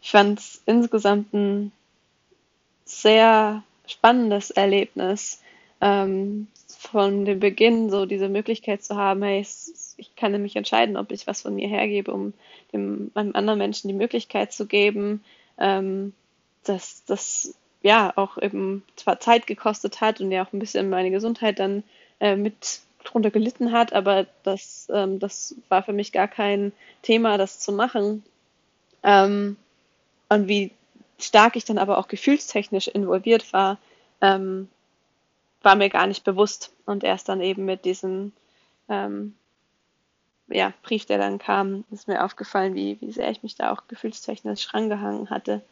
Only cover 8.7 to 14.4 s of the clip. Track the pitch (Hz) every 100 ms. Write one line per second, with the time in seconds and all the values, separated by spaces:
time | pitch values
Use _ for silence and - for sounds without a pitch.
8.7 | 202 - 202 196 196 202 196 202 - -
9.7 | - - - 240 - 214 202 202 214 208
10.7 | 220 233 196 214 202 - 208 208 202 208
11.7 | 208 214 208 196 196 196 - - - _
12.7 | 208 202 208 208 - 208 202 202 214 202
13.7 | 208 196 196 233 240 - 208